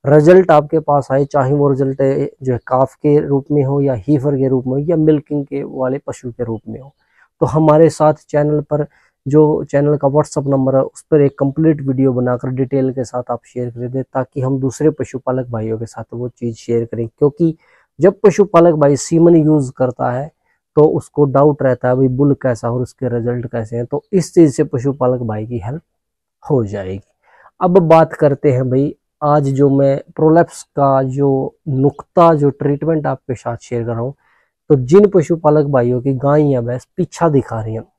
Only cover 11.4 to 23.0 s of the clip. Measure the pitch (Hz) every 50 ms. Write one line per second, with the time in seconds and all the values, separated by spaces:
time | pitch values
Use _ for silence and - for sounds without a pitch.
11.4 | 139 139 135 156 160 160 156 147 139 135 131 131 135 135 123 123 123 123 123 120
12.4 | - 131 131 127 135 123 139 135 131 131 123 131 123 - - 123 123 - 120 117
13.4 | _ _ _ 123 123 120 117 120 123 123 127 135 127 _ - 131 127 _ _ 143
14.4 | 127 131 139 135 131 135 - - 151 156 147 - 127 - - 127 _ 127 127 131
15.4 | 127 123 117 110 110 110 110 110 117 113 - 117 113 _ 117 120 123 123 _ _
16.4 | 120 120 113 - - - 117 117 117 - - 113 117 113 _ _ 151 143 - -
17.4 | 170 165 156 _ _ _ _ _ _ _ _ - 143 196 196 _ - 202 - -
18.4 | 202 - - 170 170 170 160 151 143 143 143 127 - - 170 160 170 170 170 160
19.4 | 151 151 156 151 135 127 - - 131 127 123 - 131 127 123 127 143 160 _ _
20.4 | _ _ _ _ _ _ _ 151 147 156 - 127 - - _ 147 147 139 131 139
21.4 | 143 151 143 - 151 131 123 - - 123 127 131 135 131 127 127 143 139 135 -
22.4 | - 131 120 - - 117 120 127 127 - _ _